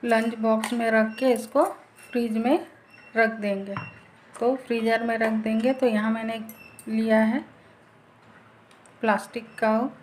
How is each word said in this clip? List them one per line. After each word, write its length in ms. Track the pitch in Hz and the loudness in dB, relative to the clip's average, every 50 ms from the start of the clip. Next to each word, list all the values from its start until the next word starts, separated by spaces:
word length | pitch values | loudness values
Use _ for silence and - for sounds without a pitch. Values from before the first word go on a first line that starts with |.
| - | 0
लंच 320 | 240 226 226 226 233 226 | 2 2 2 2 0 -4
बॉक्स 360 | 226 220 226 220 220 220 - 240 | -2 0 2 2 2 0 -2 -4
में 180 | 233 233 226 | -2 0 2
रख 240 | 220 220 220 220 - | 2 2 2 2 -2
के 160 | - 262 262 240 | 0 2 2 2
इसको 320 | 226 226 - - 277 320 392 - - - - _ - - | 2 -2 -2 0 2 2 2 0 -10 -18 -20 _ -20 -20
फ्रिज 320 | - - 247 240 233 220 220 | -6 -4 -2 -2 -2 -2 0
में 200 | 226 240 285 339 - - - - - _ - - - - - | 2 2 2 2 0 -6 -18 -20 -20 _ -20 -20 -20 -6 0
रख 160 | 226 226 220 220 | 2 2 2 0
देंगे। 420 | 220 208 202 202 196 196 196 196 202 - - - - - - - - - - - | -2 -4 -4 -4 -4 -6 -8 -10 -10 -10 -12 -16 -20 -20 -20 -20 -20 -20 -20 -8
तो 200 | - 233 240 262 | -2 0 0 0
फ्रीज़र 460 | 262 - - 240 233 220 226 226 226 233 | -2 -4 -4 -4 -2 0 0 0 0 0
में 140 | 233 226 220 | -2 -2 0
रख 140 | 226 220 220 | 0 0 0
देंगे। 380 | 220 214 220 220 220 220 254 269 | 0 -2 0 -2 0 2 0 0
तो 140 | 262 269 | 2 2
यहाँ 240 | 247 220 214 214 220 220 | 2 2 2 0 0 -2
मैंने 280 | 226 226 226 226 226 220 - - - - - - - - - | -2 -4 -6 -8 -8 -10 -14 -16 -20 -20 -20 -20 -18 -10 -4
लिया 300 | 220 220 220 226 220 220 | -2 0 2 4 4 4
है 240 | 220 220 226 277 320 - - - - - - _ _ _ _ _ _ _ _ _ _ - - - - - - _ _ _ - _ _ - - - - | 4 4 2 -2 -4 -6 -20 -20 -20 -20 -20 _ _ _ _ _ _ _ _ _ _ -20 -20 -20 -20 -20 -20 _ _ _ -20 _ _ -20 -16 -4 0
प्लास्टिक 440 | 220 208 196 - - - 240 220 - - - | 0 0 0 0 -8 -12 -12 -14 -12 -6 -2
का 180 | - 220 214 220 247 285 - - | 0 2 2 2 0 -2 -6 -10